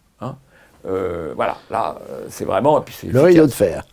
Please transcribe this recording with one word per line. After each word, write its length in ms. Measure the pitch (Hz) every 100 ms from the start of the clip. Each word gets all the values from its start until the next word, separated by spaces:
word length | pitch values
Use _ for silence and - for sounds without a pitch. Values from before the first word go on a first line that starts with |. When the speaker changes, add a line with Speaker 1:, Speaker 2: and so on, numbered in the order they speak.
| _ -
Speaker 1:
Hein ? 140 | 123 131 _ _ _ _ -
Euh, 460 | 95 92 85 78
voilà, 220 | 62 - - -
là, 280 | 107 85 - -
euh, 160 | 67 -
c'est 160 | - -
vraiment, 340 | 98 139 147
et 40 |
puis 100 | - -
c'est 100 | 90
Speaker 2:
Le 120 | 120
rideau 240 | 175 160
Speaker 1:
efficace. 60 | 151
Speaker 2:
de 20 |
fer. 340 | - 95 78 -